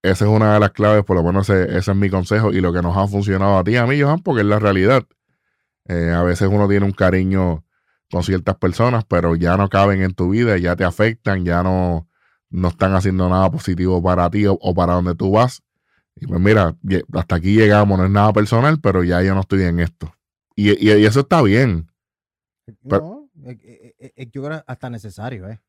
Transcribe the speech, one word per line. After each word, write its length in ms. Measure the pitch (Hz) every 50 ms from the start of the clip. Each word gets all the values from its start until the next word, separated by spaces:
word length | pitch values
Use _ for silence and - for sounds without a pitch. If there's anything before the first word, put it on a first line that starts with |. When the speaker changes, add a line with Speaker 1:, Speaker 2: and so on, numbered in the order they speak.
| -
Speaker 1:
esa 220 | 95 95 90 104
es 60 | 104
una 220 | 107 110 110 107 107
de 60 | 107
las 120 | 104 98
claves, 320 | - - 104 104 107 104 98
por 140 | - 92 90
lo 60 | 82
menos 260 | 85 90 98 98 95
ese, 280 | 101 92 90 - - 92
ese 140 | 98 -
es 60 | 98 98
mi 120 | 101 98
consejo 440 | 92 95 90 - 107 107 113 104 -
y 80 | 95
lo 100 | 90 87
que 100 | 85 90
nos 140 | 87 85 85
ha 120 | 98 98 101
funcionado 500 | 101 101 101 101 95 95 95 98 101 95
a 60 | 90
ti 80 | 101
y 40 | 113
a 100 | 123 117
mí, 140 | 120 139 147
Johan, 220 | 143 139 151 170
porque 200 | - 196 143 113
es 60 | 101 104
la 120 | 104 107
realidad. 440 | 104 104 98 95 92 104 131 131 - _ _ _ _ _ _ _ _ _ _ _ _ _ _ _ _
Eh, 260 | - 90 85 82 85
a 100 | 85 85 87
veces 240 | 87 87 87 101 98
uno 160 | 101 104 101 98
tiene 180 | 101 101 98
un 60 | 98 92
cariño 720 | - 98 92 90 92 92 95 95 95 92 90 85 80 - _ _ _ _ _ _ _ _ _
con 140 | - 87 85
ciertas 320 | 98 95 92 85 - 95
personas, 480 | _ - 92 90 - 117 123 123 113 107
pero 300 | _ - 87 87 85 82
ya 220 | 82 85 85 90 95
no 100 | 101 98
caben 340 | - 98 98 101 98 95
en 120 | 95 95 92
tu 160 | - 87 90
vida, 280 | 98 113 120 117 104 90
ya 180 | 87 87 87 85
te 80 | 95
afectan, 580 | 90 87 - 104 113 113 - _ 107 98 95 90
ya 180 | 87 85 87
no, 460 | 90 92 92 92 92 90 87 82 82 _ _ _ _ _ _ _ _ _
no 200 | - 90 92 87
están 240 | 85 _ 95 95 95
haciendo 320 | 92 92 101 92 92 90 90
nada 240 | 92 92 95 92
positivo 500 | - 165 - - 92 87 92 92 92 90
para 280 | 85 92 90 90 87 87
ti 160 | 85 104 104 101
o, 60 | 95
o 200 | - - 98 90
para 200 | 85 90 87 90
donde 200 | 90 87 90 87
tú 180 | 82 - 95 98
vas. 280 | 110 120 127 - - _ _ _ _ _ _ _ _ _ _ _
Y 100 | - -
pues 140 | - 92 87
mira, 380 | 90 101 110 107 95 82 82 - -
ye-, 200 | 95 95 87 - - -
hasta 220 | 85 85 _ 92
aquí 200 | 85 82 98 101
llegamos, 420 | 110 110 104 104 104 104 104 98 92
no 80 | 90
es 60 | 95
nada 200 | 101 101 101 107
personal, 480 | 104 107 104 104 - 117 123 147 160 151
pero 240 | - 104 92 92 87
ya 180 | 87 87 87 92
yo 100 | 95 95
no 80 | 95
estoy 220 | 92 - - 95 95
en 180 | 87 85 85
esto. 340 | 85 85 _ _ - 80 _ _ _ _ _ _ _ _ _
Y, 160 | - 101 104
y, 220 | 104 - 107 107 107
y 120 | 104 107
eso 160 | 107 107 139
está 200 | 139 _ 185 165
bien. 500 | 131 101 98 117 135 123 92 82 80 _ _ _ _ _ _ _ _ _ _ _ _ _ _ _ _ - 110 _ _ 127
Pero 420 | - 107 151 165 208 285 302 269 _
Speaker 2:
No, 140 | 165 139 123
eh, 100 | 127 110
eh, 340 | _ 110 117 _ 101 120 _ _
eh, 140 | 127 135 _
eh, 140 | _ 131 117
yo 120 | _ 139 135
creo 200 | 147 156 156 -
hasta 240 | - 127 _ - 127
necesario, 600 | 120 113 98 107 92 - 104 123 135 101 92 98
¿eh? 100 | 113 107 _